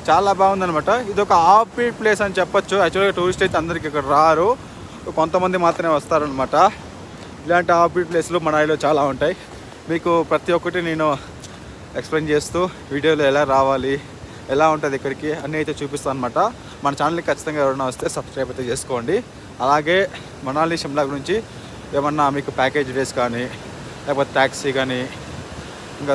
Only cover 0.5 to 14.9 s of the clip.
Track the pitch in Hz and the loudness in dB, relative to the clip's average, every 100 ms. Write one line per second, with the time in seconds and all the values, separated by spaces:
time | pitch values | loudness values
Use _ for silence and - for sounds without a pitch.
0.5 | 196 185 156 151 226 226 196 202 190 170 | 4 0 0 2 0 0 -2 4 6 8
1.5 | 208 226 - 240 - 214 202 208 185 180 | 8 6 0 -2 0 2 2 2 0 2
2.5 | 202 185 190 170 185 196 180 180 180 190 | 2 2 2 2 4 2 2 0 2 0
3.5 | 175 160 165 156 147 135 143 160 156 185 | 0 -2 -4 -2 -2 2 6 6 6 4
4.5 | 262 - - - - - 165 160 180 185 | 0 -4 -16 -16 -12 -6 -2 0 2 2
5.5 | 185 170 170 165 151 - 160 147 135 131 | 2 2 2 2 0 2 0 0 -2 0
6.5 | 147 190 - - - - - - - 151 | 4 4 4 -8 -16 -16 -16 -16 -12 0
7.5 | 175 175 170 170 165 165 170 156 175 160 | 2 4 4 4 2 -2 -2 -2 -2 0
8.5 | 151 151 156 143 151 143 131 147 180 - | 2 2 2 2 2 0 0 -2 -2 -10
9.5 | - - - - 165 175 170 156 156 - | -18 -18 -16 -6 -4 2 0 2 0 0
10.5 | 175 175 175 170 160 156 139 - - - | 0 0 -4 -2 0 0 0 -6 -16 -16
11.5 | - - - - - 120 160 156 147 143 | -16 -18 -18 -12 -10 -4 -2 0 0 0
12.5 | 165 180 - - 139 151 156 143 143 143 | -2 -2 -4 -8 -2 2 4 4 4 4
13.5 | 135 135 135 131 139 - - - - - | 4 4 2 0 -4 -6 -16 -16 -16 -2
14.5 | 135 160 156 151 | 4 4 4 0